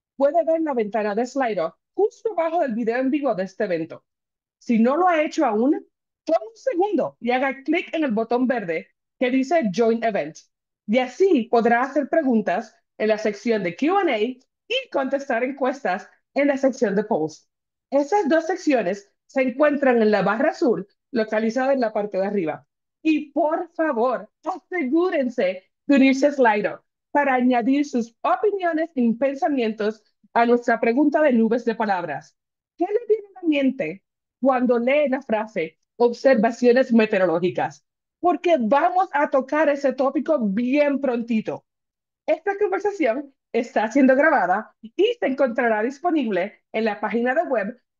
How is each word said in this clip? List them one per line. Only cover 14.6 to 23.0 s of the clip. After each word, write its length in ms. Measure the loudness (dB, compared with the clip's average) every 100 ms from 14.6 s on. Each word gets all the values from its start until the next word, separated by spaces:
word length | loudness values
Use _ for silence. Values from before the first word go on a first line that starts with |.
| -8 -6 -4
contestar 520 | -4 -2 -4 -2 -4
encuestas 680 | -4 -2 -4 -2 -4 -4 -8 _ _
en 140 | 0 0
la 80 | 2
sección 380 | 0 0 0 0
de 80 |
Polls. 460 | 0 -2 -2 -8 _ _ _ _ -4
Esas 400 | -2 2 0 2
dos 180 | 2 0
secciones 640 | -4 0 0 0 -4 -10 _ _
se 160 | -4
encuentran 580 | -2 2 0 2 2 4
en 80 | 4
la 140 | 2
barra 260 | 2 0 -2
azul 380 | 0 0 0 -4 _ _
localizada 640 | -4 -2 -2 -2 0 0
en 80 | 0
la 120 | 0
parte 240 | -2 -4 -4
de 80 | -2
arriba. 400 | -2 -4 -6 _ _ _ _